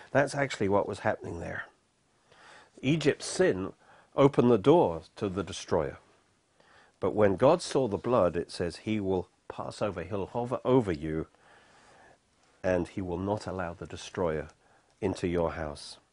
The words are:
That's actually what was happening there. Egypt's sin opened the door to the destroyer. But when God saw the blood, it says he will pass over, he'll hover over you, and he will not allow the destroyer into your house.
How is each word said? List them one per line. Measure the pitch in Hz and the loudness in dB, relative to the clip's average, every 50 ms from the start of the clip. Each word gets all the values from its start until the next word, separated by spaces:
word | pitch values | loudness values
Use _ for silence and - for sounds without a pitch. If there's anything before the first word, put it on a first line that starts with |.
| - - - | -8 -2 0
That's | 131 143 139 - | 2 2 2 0
actually | 143 139 131 - - 110 95 | -4 -4 -4 -4 -2 0 2
what | 101 101 82 - | 2 2 0 -2
was | 104 - | -4 -4
happening | - 110 95 - - 78 82 85 | -2 -2 -2 -2 -4 -10 -10 -8
there. | 85 85 87 - - - _ _ _ _ _ _ _ _ _ _ _ _ _ - - - - - - _ _ - | -8 -10 -10 -10 -12 -14 _ _ _ _ _ _ _ _ _ _ _ _ _ -20 -20 -20 -20 -20 -20 _ _ -4
Egypt's | - 127 160 165 147 143 - - - | 0 0 0 2 2 2 0 0 -2
sin | - - - 185 175 113 92 92 - - _ _ _ - - _ _ - | -6 0 2 2 2 2 0 -2 -8 -8 _ _ _ -20 -20 _ _ 2
opened | - 139 143 139 - 123 123 | 6 6 6 6 6 6 6
the | 120 | 6
door | 107 92 135 156 175 147 98 82 82 - - _ | 6 6 6 6 6 6 2 0 -4 -8 -14 _
to | - 110 101 | -6 -6 -4
the | 90 98 92 | -2 -4 -6
destroyer. | 82 90 - - - 104 87 76 67 - - - _ _ _ _ _ _ _ _ _ _ _ _ _ _ - _ _ _ _ | -6 -8 -12 -6 -2 0 0 0 -2 -6 -10 -18 _ _ _ _ _ _ _ _ _ _ _ _ _ _ -20 _ _ _ _
But | - 95 | -4 -2
when | 65 104 107 101 98 | 2 4 4 4 4
God | 85 123 135 165 180 | 4 4 4 4 4
saw | - - - 147 135 | 0 -2 0 0 0
the | 113 98 85 | 0 -2 -2
blood, | - 117 123 120 92 87 82 | -2 2 2 4 4 2 2
it | 87 - - | -2 -6 -6
says | - - 95 85 80 | -6 -6 -6 -6 -6
he | - - 110 107 107 | -6 -6 -4 -4 -2
will | 101 95 95 92 85 - _ _ _ - | -2 0 -2 -2 -2 -6 _ _ _ -16
pass | - - 101 - 113 - 113 | -12 -12 -10 -10 -8 -6 -6
over, | 104 92 92 82 | -6 -6 -6 -8
he'll | 85 107 98 92 | -8 -6 -6 -6
hover | - - 123 120 120 120 - - | -6 -6 -6 -6 -4 -6 -4 2
over | 123 127 135 113 98 85 | 4 4 4 4 2 -2
you, | 73 78 80 78 80 78 - _ _ _ _ - - _ _ _ _ _ - - - - - - _ _ _ _ _ _ _ _ _ - | -4 -4 -4 -4 -4 -6 -8 _ _ _ _ -20 -20 _ _ _ _ _ -20 -20 -20 -20 -20 -20 _ _ _ _ _ _ _ _ _ -2
and | 95 92 90 85 | 0 0 0 0
he | - - 107 | -4 -6 -8
will | 95 87 87 87 | -8 -6 -6 -4
not | 95 98 104 107 - | -4 -4 -4 -4 -6
allow | - 92 92 90 85 87 | -8 -8 -6 -6 -8 -8
the | - - | -12 -14
destroyer | - - 101 - - - - 92 85 78 78 73 76 - _ _ _ _ _ _ _ _ - | -14 -14 -14 -16 -10 -4 -2 -2 0 0 -2 -6 -8 -14 _ _ _ _ _ _ _ _ -4
into | - 95 95 - - | -4 -4 -2 -2 -2
your | 90 85 85 85 82 78 | -2 0 0 0 0 -2
house. | 82 80 73 73 - - - - - _ _ | -4 -8 -8 -10 -12 -14 -18 -18 -20 _ _